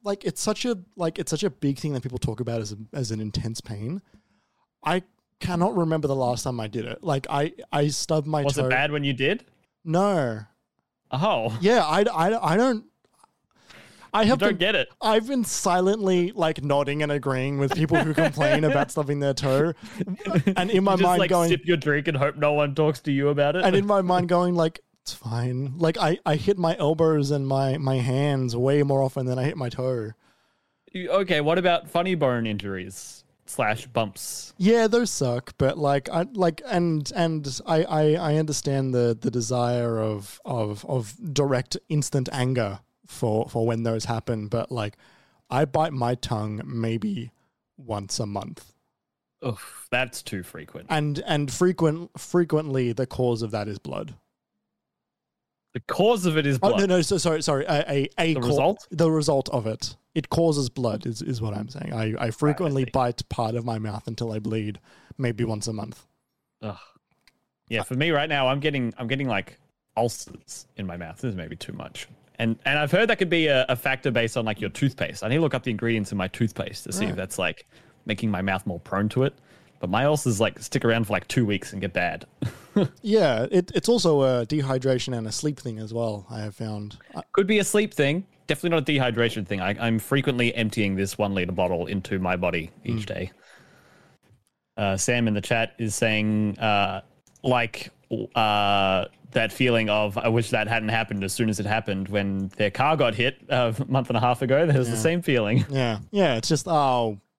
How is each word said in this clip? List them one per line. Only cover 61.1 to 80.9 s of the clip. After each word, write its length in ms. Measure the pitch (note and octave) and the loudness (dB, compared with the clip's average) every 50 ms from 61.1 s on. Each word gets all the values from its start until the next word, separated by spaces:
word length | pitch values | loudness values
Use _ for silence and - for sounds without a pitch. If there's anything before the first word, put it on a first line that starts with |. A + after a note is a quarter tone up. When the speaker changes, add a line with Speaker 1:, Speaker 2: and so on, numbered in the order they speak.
| A2+ G#2+ - | -8 -6 -6
Speaker 1:
is 180 | - C3 A2+ | -6 -4 -4
what 140 | A2+ G#2+ G2+ | -4 -4 -6
I'm 140 | G#2 G#2+ - | -6 -8 -10
saying. 240 | B2+ - - - - | -10 -10 -8 -6 -4
I, 220 | A2 A2 A2 A2 - | -2 -2 -2 -2 -2
I 120 | A#2+ A2+ A2 | -4 -4 -2
frequently 500 | - D3+ D3+ D3 - F3+ D3+ C#3 C3+ C3 | 0 0 0 2 0 0 0 0 0 -2
Speaker 2:
Right, 140 | B2 - | 0 0
I 100 | C3+ B2 | 0 0
see. 60 | B2 A#2+ | 0 -2
Speaker 1:
bite 160 | - - - | -4 -8 -6
part 260 | - - A2+ A2 A#2 | -4 -4 -2 -2 -2
of 100 | A#2+ A#2 | -4 -4
my 140 | B2 A2+ A2 | -4 -4 -4
mouth 300 | G#2+ G#2+ G#2 G#2 - A#2 | -4 -6 -8 -8 -8 -10
until 240 | A2+ - A#2+ A2+ G#2+ | -8 -6 -6 -6 -4
I 80 | A2 | -6
bleed, 400 | G#2 G#2 A2 A2 G#2 G#2+ G2+ - - - - - _ _ - - | -4 -4 -4 -2 -4 -4 -8 -10 -16 -20 -20 -20 _ _ -8 -4
maybe 260 | C3 A#2+ A2+ G#2 A#2+ | -4 -4 -2 -2 -4
once 240 | A2+ A2 G#2 - A#2 | -4 -4 -6 -6 -8
a 40 | A2 | -8
month. 320 | G#2+ G#2+ - - - _ _ _ _ _ _ _ _ _ _ _ _ - | -8 -10 -12 -14 -18 _ _ _ _ _ _ _ _ _ _ _ _ -12
Speaker 2:
Ugh. 140 | G#2+ G2 - - - _ _ _ _ _ _ _ _ _ _ _ _ _ _ _ _ | -12 -12 -12 -18 -20 _ _ _ _ _ _ _ _ _ _ _ _ _ _ _ _
Yeah, 160 | A#2 A2 G2 | -4 -4 -4
for 100 | - B2+ | -2 -2
me 160 | C3 D3+ E3+ | 0 0 2
right 180 | D#3+ C#3+ D3 D#3+ | 2 0 0 0
now, 200 | D3 C#3 C3 B2+ | 0 0 2 2
I'm 100 | C3+ C#3+ | 0 0
getting, 340 | C3+ D#3 C#3+ C3+ B2 A2+ - - | 0 -2 -2 0 -2 -4 -6 -6
I'm 80 | B2 | -6
getting, 220 | A#2 C3+ C3+ C#3 B2+ | -4 -4 -2 -2 -2
like, 320 | A2 G2 F#2+ - - _ _ _ _ _ _ _ _ | -2 -2 -4 -6 -14 _ _ _ _ _ _ _ _
ulcers 680 | - A#2 A#2 - - - - - - - - - - - _ _ | -2 0 0 -2 -6 -12 -16 -18 -20 -18 -18 -18 -18 -18 _ _
in 100 | - G2 F2+ | -10 -10 -8
my 80 | E2+ | -8
mouth. 220 | F2 E2+ D#2+ F2+ - | -10 -12 -12 -10 -8
This 100 | - B2 | -6 -6
is 60 | G2 | -6
maybe 180 | F2+ E2 D#2+ F2+ | -6 -8 -10 -12
too 180 | F2 - - - | -14 -14 -12 -12
much. 360 | - - - - - - - - _ _ _ _ - | -12 -12 -12 -14 -16 -16 -16 -20 _ _ _ _ -4
And, 180 | A#2 A2+ A2+ - - | -2 -2 -2 -2 -2
and 120 | C#3 C#3 | -2 0
I've 140 | D3+ D3+ C#3 | 0 0 2
heard 180 | F3 F#3+ A#3 A3+ | 4 4 4 2
that 120 | A3 - | 2 0
could 100 | F#3+ E3 | 0 0
be 160 | E3+ E3 D#3+ | 2 2 4
a, 180 | D3+ C#3 B2+ B2+ - | 4 4 4 4 2
a 80 | B2+ | 0
factor 340 | A#2 - C3+ C3 B2+ - C#3 | -2 0 -2 -4 -2 -2 0
based 260 | A#2 A#2+ A#2 A2 - | 0 2 0 0 0
on, 80 | B2 A2+ | -2 -2
like, 160 | A2 G#2 - | -2 -4 -4
your 100 | G#2+ F#2+ | -6 -8
toothpaste. 520 | - - C#3+ C3+ - - F2+ E2 F#2 - G2 | -2 0 0 0 0 -2 -6 -6 -6 -6 -4
I 60 | A2 | -2
need 80 | C3 | 0
to 60 | D#3+ E3 | 2 2
look 120 | C#3+ C#3+ | 2 0
up 80 | B2+ - | -2 -2
the 80 | C3 | -4
ingredients 400 | A2 F#2+ A2+ A#2 A2+ A2 G2+ - | -4 -2 0 0 0 0 -2 -2
in 80 | G#2 G2 | -2 -2
my 80 | F#2 | -2
toothpaste 560 | F#2 - - A#2 G#2+ - - - - G2+ - - | -4 0 -2 -2 -2 -2 -4 -8 -8 -10 -12 -10
to 80 | - - | -8 -4
see 120 | F#3+ - | -4 -2
if 60 | F#2+ | -2
Speaker 1:
Right. 60 | - | -2
Speaker 2:
that's, 220 | F2+ F#2+ F#2 - - | -4 -6 -6 -4 -2
like, 300 | F2+ E2+ E2+ - - _ _ - - - _ _ _ | -2 -2 -4 -6 -12 _ _ -20 -20 -20 _ _ _
making 280 | - G#2+ - A2+ A2 G2 | -6 -4 -2 0 0 0
my 100 | F2+ F#2+ | 0 0
mouth 240 | G2 F#2 F2+ - | 0 -2 -2 -2
more 140 | G2 F2 F2 | -6 -8 -8
prone 280 | - - F#2+ G2 G#2 G#2+ | -6 -4 -2 0 0 2
to 120 | - B2+ C3 | 2 2 0
it. 120 | C#3 - _ _ _ - - _ _ _ _ | 0 -2 _ _ _ -20 -20 _ _ _ _
But 120 | - F2+ | -4 -2
my 140 | F#2+ A2+ C3+ | 0 2 2
ulcers, 360 | D3 D3+ D3 - B2+ A2 G2 | 2 2 2 2 0 2 2
like, 180 | A2+ F#2+ - - | 0 0 0 -4
stick 260 | - - - C3+ - | -12 -4 -4 0 2
around 200 | A#2 | 4